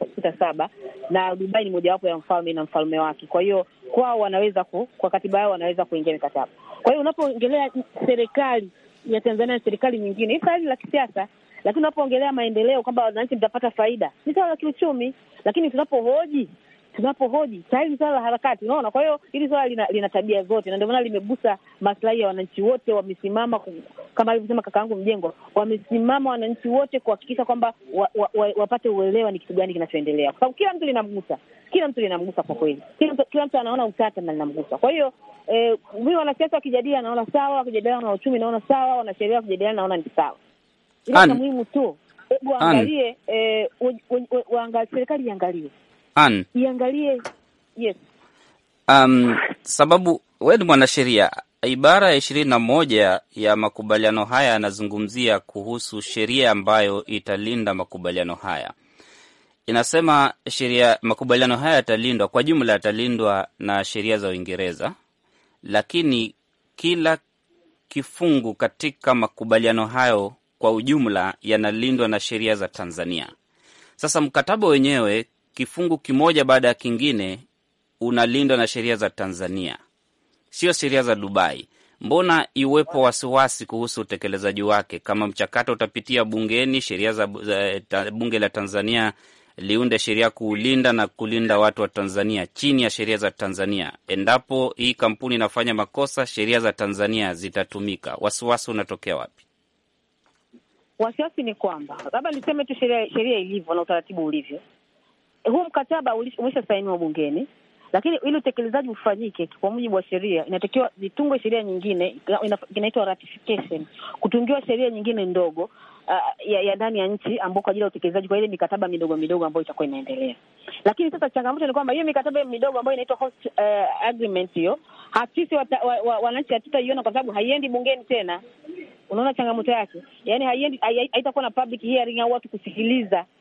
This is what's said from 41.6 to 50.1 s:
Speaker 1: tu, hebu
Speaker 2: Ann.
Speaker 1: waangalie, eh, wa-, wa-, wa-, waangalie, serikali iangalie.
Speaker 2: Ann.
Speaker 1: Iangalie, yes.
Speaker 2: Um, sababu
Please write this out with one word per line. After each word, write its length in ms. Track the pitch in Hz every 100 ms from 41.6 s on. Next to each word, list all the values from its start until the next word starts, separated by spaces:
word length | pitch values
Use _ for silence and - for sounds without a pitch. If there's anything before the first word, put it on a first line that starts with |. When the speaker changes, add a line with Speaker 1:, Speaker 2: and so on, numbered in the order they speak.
Speaker 1:
tu, 320 | 226 285 247 - _ _ -
hebu 260 | 262 262
Speaker 2:
Ann. 80 | 262
Speaker 1:
waangalie, 540 | 240 285 220 302 247 247 -
eh, 420 | 220 220 220 208 -
wa-, 120 | 247 233 -
wa-, 100 | 247 247
wa-, 140 | 254 -
waangalie, 380 | 233 233 226 220
serikali 340 | 262 262 294 247
iangalie. 440 | 196 180 175 151 - _ _ _
Speaker 2:
Ann. 300 | - 147 104 92
Speaker 1:
Iangalie, 680 | 247 262 254 254 285 294 262 226 - _ _ _ -
yes. 200 | 233 190 _ _ _ _ _ _ _ _ -
Speaker 2:
Um, 480 | 135 131 127 120 110 - -
sababu 600 | - - 147 175 180